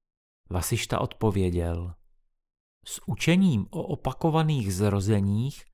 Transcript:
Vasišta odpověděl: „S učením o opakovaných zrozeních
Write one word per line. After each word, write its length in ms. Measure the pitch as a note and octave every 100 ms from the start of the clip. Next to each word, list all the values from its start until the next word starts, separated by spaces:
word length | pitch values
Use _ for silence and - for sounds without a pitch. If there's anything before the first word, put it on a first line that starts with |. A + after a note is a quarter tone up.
| _ _ _ _ _
Vasišta 500 | F2+ E2+ A2 - -
odpověděl: 960 | B2+ - A2 G2 F#2 F2 E2+ E2+ F2 E2+ _ _ _ _ _ _ _ _ -
„S 220 | - -
učením 600 | B2 - F3+ F#3+ A#2+ F#2
o 140 | -
opakovaných 920 | - E3 - - E3+ D#3 D#3 D3 G2+
zrozeních 920 | F#2 G#2 G2+ G2 G#2+ G2 G2+ B2+ - -